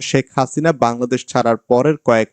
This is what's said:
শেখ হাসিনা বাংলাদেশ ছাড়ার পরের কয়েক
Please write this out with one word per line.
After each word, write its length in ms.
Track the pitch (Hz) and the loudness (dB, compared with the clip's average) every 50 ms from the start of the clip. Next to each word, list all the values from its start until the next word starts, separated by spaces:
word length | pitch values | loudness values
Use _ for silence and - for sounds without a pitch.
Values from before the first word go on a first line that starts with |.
শেখ 240 | - - - 135 131 _ - | -6 -2 -2 -2 -2 _ -2
হাসিনা 360 | 143 131 - - 151 151 165 | -2 -2 -2 -2 -2 -2 0
বাংলাদেশ 500 | 156 123 123 117 117 120 123 120 127 120 - | 0 0 0 0 0 -2 -4 -2 -4 -4 -4
ছাড়ার 320 | - - 127 117 117 113 | -4 -2 0 0 0 0
পরের 400 | 107 _ - 123 123 131 156 156 | -2 _ 0 2 2 2 2 0
কয়েক 320 | - - 131 120 113 110 - | -2 0 2 2 2 2 -2